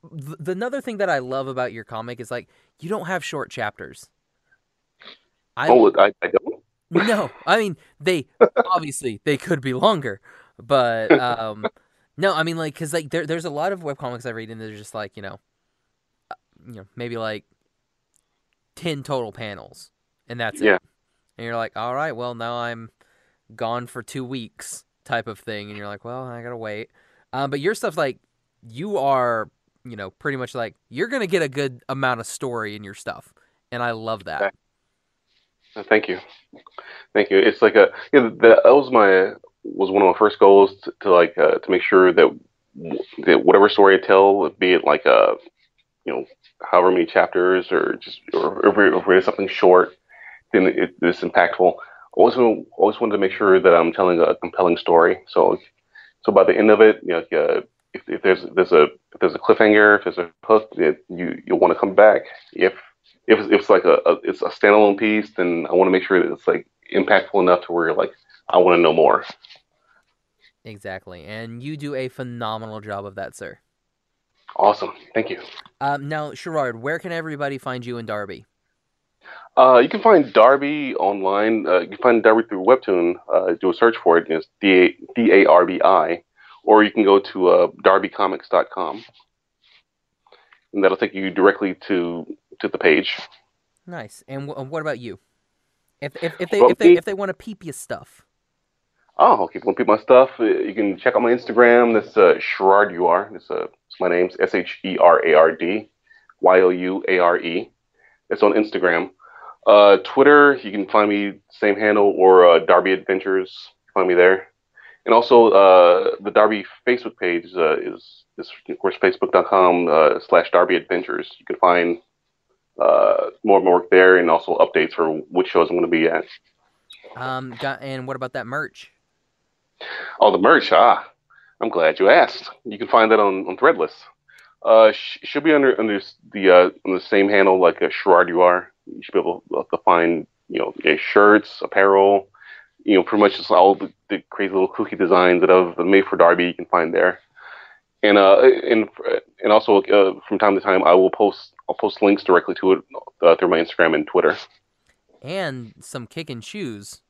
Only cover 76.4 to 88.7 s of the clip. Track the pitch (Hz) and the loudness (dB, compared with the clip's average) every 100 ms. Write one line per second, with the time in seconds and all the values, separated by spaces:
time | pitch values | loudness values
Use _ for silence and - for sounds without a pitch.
76.4 | 180 160 131 113 131 165 180 165 160 147 | -10 -6 -6 -8 -8 -8 -8 -12 -10 -10
77.4 | 143 139 139 127 120 120 113 107 101 80 | -8 -8 -10 -12 -12 -14 -10 -10 -10 -16
78.4 | _ _ _ _ _ _ _ _ - - | _ _ _ _ _ _ _ _ -20 -20
79.4 | - - 131 127 139 208 226 190 127 110 | -6 2 6 6 4 0 4 4 4 4
80.4 | 113 139 143 151 139 - 92 101 95 101 | 4 4 -2 -6 -8 -4 -4 -2 -4 -2
81.4 | 110 113 90 90 87 101 123 117 107 110 | -2 -2 0 -2 -2 -2 0 2 4 2
82.4 | 113 98 92 131 - 92 85 87 - 87 | 0 -4 0 0 2 -2 -2 -4 -4 -2
83.4 | 92 87 95 85 117 113 90 85 82 78 | -2 -4 -4 0 0 0 2 2 0 -8
84.4 | - _ 101 92 87 - - - 110 95 | -8 _ 2 4 2 0 -12 -4 2 4
85.4 | 95 85 90 90 85 95 78 85 _ _ | 4 4 2 0 2 2 0 -6 _ _
86.4 | _ - - 107 107 113 98 98 98 98 | _ -12 2 4 4 0 2 2 0 -2
87.4 | 90 90 87 - 92 95 95 - 95 90 | 2 2 2 0 0 0 -2 -6 -6 -6
88.4 | - 90 - | -4 -4 -4